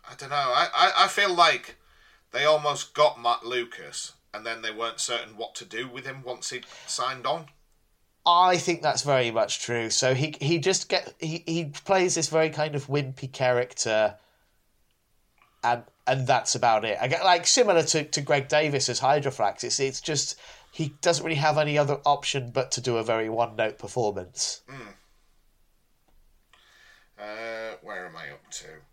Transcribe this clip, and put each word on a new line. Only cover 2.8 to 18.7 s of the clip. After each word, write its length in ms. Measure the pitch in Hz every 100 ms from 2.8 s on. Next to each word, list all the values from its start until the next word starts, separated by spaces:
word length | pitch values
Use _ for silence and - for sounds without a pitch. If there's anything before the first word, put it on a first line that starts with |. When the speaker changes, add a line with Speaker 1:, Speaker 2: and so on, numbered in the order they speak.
| -
Speaker 1:
got 260 | - 151 117
Matt 240 | 120 117
Lucas, 680 | 113 123 120 - 73 - - _ _
and 140 | 104 113
then 160 | 113
they 80 | 113
weren't 300 | 107 113 113
certain 360 | - 120 110 104
what 200 | 113 -
to 80 |
do 240 | 98 113 127
with 160 | 123 131
him 160 | 135
once 260 | 127 120 -
he'd 140 | 127 - - -
signed 400 | - 131 127 123
on. 200 | 165 151 _ _ _ _ _ _ _
Speaker 2:
I 320 | 170 175 185 180
think 260 | - 165
that's 200 | 151 -
very 300 | 147 135 120
much 280 | 113 104 -
true. 300 | - 117 113
So 240 | - 127
he, 200 | 131 151 147
he 180 | 143 170
just 280 | 160 190 -
get, 240 | 185 - _
he, 240 | 160 165 -
he 180 | 165
plays 500 | 151 - - 190 180
this 140 | 170 147
very 220 | 160 160
kind 260 | 151 151 147
of 100 | 135
wimpy 460 | 143 135 131 131
character, 840 | - 127 123 123 - 113 110 107 - _ _ _ _ _ _ _ _ _ _ _ _ _ _
and, 180 | 117 120 - _ -
and 180 | 135
that's 300 | 131 127 -
about 300 | 123 120 110
it. 140 | 110 101
I 80 | 131
get, 160 | 165
like, 200 | 185 175 175
similar 340 | - 214 170
to, 220 | 156 156
to 160 | 147 -
Greg 260 | 143 143 135
Davis 420 | 151 156